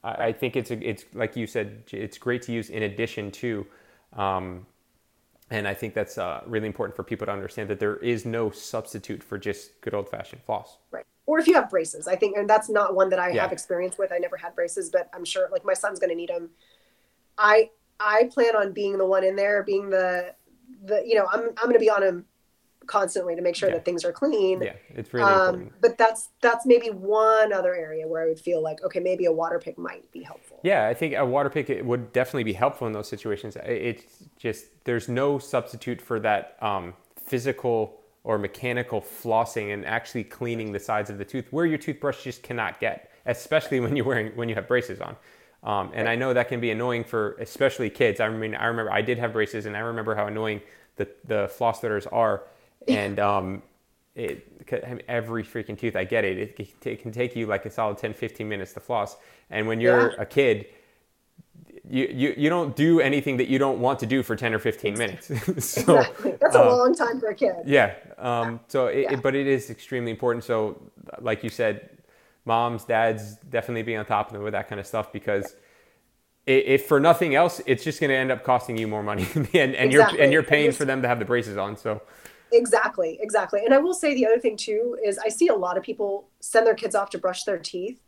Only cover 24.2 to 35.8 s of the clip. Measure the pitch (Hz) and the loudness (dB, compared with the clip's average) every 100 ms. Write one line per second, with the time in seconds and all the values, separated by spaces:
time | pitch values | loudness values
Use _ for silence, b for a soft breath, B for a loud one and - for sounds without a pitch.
24.2 | 285 226 190 185 98 - _ - 110 123 | 0 2 2 0 -4 -8 _ -14 -6 2
25.2 | 196 196 185 180 180 - 233 233 226 220 | 4 6 4 0 -8 2 2 6 2 2
26.2 | - _ 240 233 254 240 240 196 196 214 | -10 _ 0 2 6 6 6 -6 0 4
27.2 | 220 220 214 196 180 180 156 156 160 160 | 6 6 4 2 0 -2 -6 -8 -6 -2
28.2 | 165 160 - 175 160 151 185 185 180 185 | -2 -2 -2 -2 -2 -4 -4 -2 -2 2
29.2 | 175 160 165 170 - - - - _ - | 2 2 0 -2 -6 -12 -12 -12 _ -18
30.2 | - - - - 165 190 107 120 165 131 | -18 -20 -20 -6 2 2 2 0 -2 0
31.2 | 135 131 139 156 135 117 123 123 117 - | 0 2 0 -2 -2 -4 0 -2 0 -2
32.2 | 127 139 113 92 127 - 120 107 107 107 | 0 -2 -2 0 0 0 -6 -6 -8 -10
33.2 | 110 101 107 101 - 120 120 113 - _ | -6 -6 -8 -12 -6 -4 -2 -6 -12 _
34.2 | - _ 117 107 - _ - 120 110 120 | -20 _ -8 -8 -12 _ -4 -4 -2 0
35.2 | 139 143 - 127 117 117 | 0 0 -2 -4 -4 -12